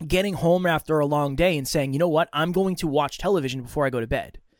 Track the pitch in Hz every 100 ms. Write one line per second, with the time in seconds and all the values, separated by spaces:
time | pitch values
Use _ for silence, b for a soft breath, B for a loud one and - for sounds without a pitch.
0 | 156 185 202 185 165 180 180 156 - 156
1 | 143 147 143 135 180 156 131 156 135 135
2 | 175 151 170 147 165 180 190 180 160 143
3 | 143 - 180 190 131 131 120 151 135 123
4 | 113 135 76 - -